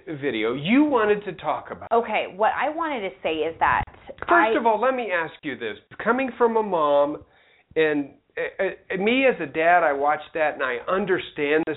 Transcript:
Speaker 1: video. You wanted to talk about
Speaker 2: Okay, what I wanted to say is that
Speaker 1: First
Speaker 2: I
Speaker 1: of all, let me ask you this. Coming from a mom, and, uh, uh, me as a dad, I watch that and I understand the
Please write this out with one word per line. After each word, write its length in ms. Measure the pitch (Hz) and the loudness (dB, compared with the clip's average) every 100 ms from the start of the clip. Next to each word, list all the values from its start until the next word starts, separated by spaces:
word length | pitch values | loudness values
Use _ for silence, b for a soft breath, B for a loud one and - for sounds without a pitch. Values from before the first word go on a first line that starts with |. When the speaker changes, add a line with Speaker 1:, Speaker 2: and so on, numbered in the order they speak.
| - 131 | -10 -8
Speaker 1:
video. 360 | 139 113 110 143 | -4 -2 -2 -2
You 300 | 160 262 302 | 2 4 4
wanted 380 | 240 208 202 196 | 2 2 0 -4
to 80 | |
talk 360 | 165 151 123 - | -8 -4 -4 -6
about 220 | 98 - | -10 0
Speaker 2:
Okay, 420 | 233 233 202 104 185 | 0 2 -2 -4 0
what 180 | 214 - | 0 0
I 100 | 269 311 | -2 -2
wanted 260 | 320 254 | -4 -4
to 100 | 190 - | -6 -6
say 240 | 180 160 156 | -4 -2 -4
is 80 | 160 | 0
that 240 | 151 113 - - - - | 2 2 -2 -10 -20 -8
Speaker 1:
First 80 | - | 2
Speaker 2:
I 240 | 349 453 330 | 4 4 2
Speaker 1:
of 60 | 226 | 2
all, 120 | 208 | 2
let 120 | 254 254 | 2 0
me 140 | 214 | -2
ask 220 | 175 160 - | -4 -4 -8
you 140 | 151 117 | -10 -8
this. 200 | 113 101 _ - | -8 -8 _ -6
Coming 260 | 208 247 262 - | -2 0 -2 0
from 180 | 233 226 | 2 2
a 40 | |
mom, 640 | 208 170 147 143 143 147 - b b b b 160 | 0 0 4 4 2 -2 -14 b b b b 0
and, 340 | 156 147 139 - _ - | 2 0 -4 -10 _ -8
uh, 260 | 165 - 190 - - | -6 -4 -4 -6 -8
uh, 40 | 185 | -2
me 280 | 208 254 269 | 0 2 2
as 80 | 180 | 0
a 40 | 151 | -4
dad, 300 | 160 165 175 | 0 4 4
I 100 | 160 | 4
watch 260 | 139 147 151 - 165 | 2 0 -2 -4 -2
that 180 | 151 135 | -2 -2
and 60 | |
I 140 | 131 120 - | -4 -4 -4
understand 720 | 190 190 180 - - 143 156 | -2 0 -2 -4 -4 0 0
the 80 | 165 | 0